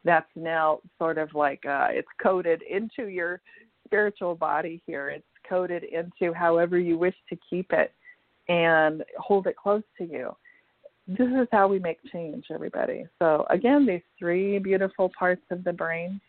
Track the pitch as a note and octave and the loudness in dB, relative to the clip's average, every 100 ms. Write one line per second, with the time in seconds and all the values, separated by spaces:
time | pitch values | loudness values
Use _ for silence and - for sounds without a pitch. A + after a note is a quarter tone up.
0 | E3+ E3 D#3+ - E3 E3 D#3 D3+ - _ | 4 2 2 -10 -4 0 2 0 -6 _
1 | E3 D#3 D#3 D3+ D3 C#3 C#3 C#3 - - | -2 -2 -4 0 0 -2 -6 0 0 0
2 | - - G3+ F#3 E3+ D#3+ - F#3 A3+ - | -6 -2 0 0 0 -2 -2 -6 -6 -8
3 | G#3+ F3+ F3 F3+ _ - _ _ - G#3 | -8 -6 -6 -8 _ -20 _ _ -2 0
4 | G#3 G3+ F3+ E3+ D#3 D3+ E3+ E3+ - D3 | 0 -2 -6 -2 0 -2 -4 -10 -10 -8
5 | C#3 D3 _ _ - F3+ F3+ F3 - E3 | -8 -10 _ _ -4 -2 -2 -6 -6 -6
6 | F3 - F3+ E3+ E3+ E3+ E3+ F3 F3 E3 | -6 -2 -2 2 2 4 4 2 2 2
7 | F3+ - - F3 _ F3 F#3 D#3+ - _ | 0 -2 -14 -14 _ -6 0 2 2 _
8 | - - _ _ - F3 E3 D#3+ D#3 D#3 | -20 -20 _ _ 0 2 6 6 4 0
9 | - - - G3+ F#3 - G3+ G#3+ G#3+ - | -8 -10 0 0 0 -4 0 0 -2 -12
10 | E3+ C3+ B2+ - _ _ _ _ - _ | -10 -8 -10 -12 _ _ _ _ -20 _
11 | - F#3+ B3 C4 A#3+ G#3+ G3 G3 F3+ E3 | -10 0 2 2 2 4 4 2 -2 -6
12 | - F3 E3 D3 - D#3+ D#3+ - B2 - | -10 -10 -8 -10 -12 -10 -8 -4 -4 -4
13 | E3 _ E3 D3+ - F#3 A#3 C#4+ C4 F3+ | -10 _ 2 2 2 2 4 4 4 0
14 | _ _ F3 F3+ G3 G3+ F#3+ F#3+ F#3+ - | _ _ -2 0 0 -2 0 0 0 0
15 | F#3 - F3+ F3+ _ F3+ F3+ E3+ E3 E3 | -2 0 0 0 _ -6 -6 -4 -6 -6
16 | F3 G3 | -8 -10